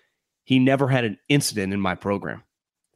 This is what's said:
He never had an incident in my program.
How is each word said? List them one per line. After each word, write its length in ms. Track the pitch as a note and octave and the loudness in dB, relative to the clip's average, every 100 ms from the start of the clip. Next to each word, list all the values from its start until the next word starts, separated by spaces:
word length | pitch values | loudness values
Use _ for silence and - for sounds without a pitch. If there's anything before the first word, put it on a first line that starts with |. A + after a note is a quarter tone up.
| _ _ _ _ | _ _ _ _
He 160 | - C3 | 0 2
never 280 | B2+ C3+ C3+ | 4 2 2
had 160 | C3+ | 0
an 160 | A#2 - - | -2 -4 0
incident 460 | C#3+ - G#2+ F#2+ | 0 0 -4 -4
in 80 | G2+ | -2
my 140 | G2 F2+ | -2 -4
program. 460 | G2 G2+ E2+ A1+ - _ _ _ _ | -4 -4 -6 -12 -16 _ _ _ _